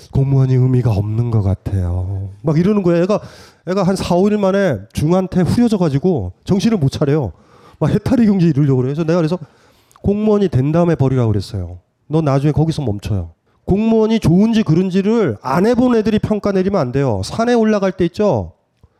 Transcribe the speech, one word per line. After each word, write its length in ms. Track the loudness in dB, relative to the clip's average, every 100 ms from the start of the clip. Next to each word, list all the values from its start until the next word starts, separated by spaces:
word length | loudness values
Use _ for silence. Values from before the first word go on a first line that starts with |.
| -6
"공무원이 420 | -2 2 2 2
의미가 380 | 4 2 2 2
없는 400 | 0 -2 -2 0
것 100 | 0
같아요." 880 | 0 -2 -4 -4 -2 -4 -4 -6 -10 -8
막 140 | -2 0
이러는 260 | 2 2
거예요. 200 | 2 0
애가, 160 | 0 -2 -4 -20 -20 _ -6
애가 160 | -2
한 120 | -2 -2
사, 200 | -2 0
오 120 | 2
일 100 | 2
만에 400 | 0 0 0 -2 -6
중한테 480 | -4 0 0 0 -2
후려져가지고 920 | 0 2 2 2 0 0 0 0 -4 -10
정신을 340 | -4 0 0 0
못 120 | 0
차려요. 400 | 0 0 0 -2 -8 _ -20 -18 -4
막 100 | 0
해탈의 380 | 0 0 2 2
경지에 220 | 4 2
이르려고 280 | 2 2 2
그래요. 160 | 0
그래서 100 | -4 -2
내가, 120 | 0
그래서 220 | 0 -4 -8 _ _ _ _ _
"공무원이 460 | -4 0 2 2 2
된 220 | 0 0
다음에 240 | 2 2 2
버리라고 340 | 0 0 0
그랬어요. 480 | -2 -4 -8 -10 -12 _ _ -4
너 140 | -2
나중에 300 | 0 0 0
거기서 320 | 0 -2 -2
멈춰요." 480 | -4 -6 -4 -6 -6 -14 _ _ -4
공무원이 540 | 0 2 2 2 0
좋은지 420 | 2 2 2 2
그른지를 760 | 2 0 0 0 0 0 0 -4
안 240 | -4 0 0
해본 300 | 2 2 2
애들이 240 | 0 -2
평가 320 | -2 -4 -2
내리면 280 | -2 0 -2
안 120 | -2
돼요. 300 | -2 -2 -2 -6
산에 280 | -4 0 2
올라갈 360 | 2 0 0
때 140 | -2 -4
있죠? 480 | 0 0 0 -4 -14 _ _ _ _